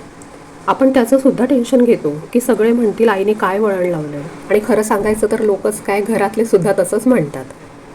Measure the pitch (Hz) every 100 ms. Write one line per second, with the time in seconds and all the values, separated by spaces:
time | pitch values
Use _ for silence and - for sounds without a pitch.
0 | - - - - - - - 190 269 269
1 | 233 269 269 - 247 269 233 254 240 202
2 | 151 147 160 247 247 214 220 233 220 185
3 | 226 196 196 214 190 196 214 190 180 170
4 | 151 147 147 - - 214 214 247 214 208
5 | 214 214 214 220 220 190 214 208 - 202
6 | 208 214 196 220 226 196 196 190 180 220
7 | 254 240 147 135 131 - - - -